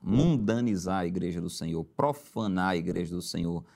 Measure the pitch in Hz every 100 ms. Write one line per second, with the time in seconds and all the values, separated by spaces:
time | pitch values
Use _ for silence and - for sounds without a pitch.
0 | - 113 165 143 104 117 120 98 90 95
1 | 87 90 90 87 85 - 80 82 82 -
2 | 143 143 - - 107 92 92 90 85 87
3 | 85 87 85 85 85 85 -